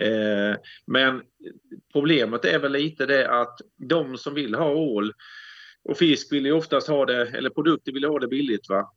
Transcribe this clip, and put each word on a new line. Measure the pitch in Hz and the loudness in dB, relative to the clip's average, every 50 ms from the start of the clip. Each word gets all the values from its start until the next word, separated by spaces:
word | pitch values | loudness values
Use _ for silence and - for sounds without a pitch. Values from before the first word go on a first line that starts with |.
Eh, | 107 110 110 110 107 107 104 101 101 104 104 - - - - - _ | -2 0 0 0 0 0 0 0 0 0 -2 -4 -6 -14 -20 -20 _
men | - - 127 135 131 131 123 - - _ _ - - - - _ _ - - - _ - | -2 2 2 2 2 0 -2 -8 -14 _ _ -20 -20 -20 -20 _ _ -20 -20 -20 _ -2
problemet | 143 143 156 165 143 113 107 113 120 - | 0 2 4 2 2 2 0 -2 -2 0
är | - - 151 | 0 0 0
väl | 143 139 139 | 0 0 0
lite | 139 147 160 156 - 139 | -2 -2 -4 -4 -4 -2
det | 131 139 135 123 - | 2 2 2 2 2
att | 120 120 120 - - - - - _ | 2 0 0 -2 -4 -12 -20 -20 _
de | _ 139 127 160 170 156 131 131 | _ -4 0 0 0 0 -2 -8
som | 123 - 147 139 | -10 -10 -8 -6
vill | 151 143 113 107 | -6 -4 -4 -2
ha | 117 143 147 | -2 0 0
ål | 143 156 160 143 113 104 104 107 104 - - - - - - - - - - - - _ _ - | 0 0 0 0 0 0 -2 -2 -4 -8 -16 -20 -20 -20 -20 -20 -20 -20 -20 -20 -20 _ _ -6
och | 147 | 0
fisk | - 175 165 143 - - - 147 | 2 4 4 4 2 0 -2 -2
vill | 143 135 | -2 0
ju | 139 151 | 2 2
oftast | 160 160 - 156 139 120 - | 0 0 0 0 0 0 2
ha | 156 143 135 | 2 2 2
det, | 123 123 123 120 | 2 2 0 0
eller | 120 - - 131 131 | -2 -4 -4 -4 -4
produkter | - - 147 165 160 - - - 131 | -2 0 2 2 2 2 -2 -6 -4
vill | 139 139 | -2 -2
ha | 151 151 143 | -2 0 -2
det | 127 117 | -2 -2
billigt, | 123 135 143 131 110 101 - - | -2 -2 0 0 -2 -2 -2 -2
va? | 95 98 101 - _ | -2 -2 -2 -4 _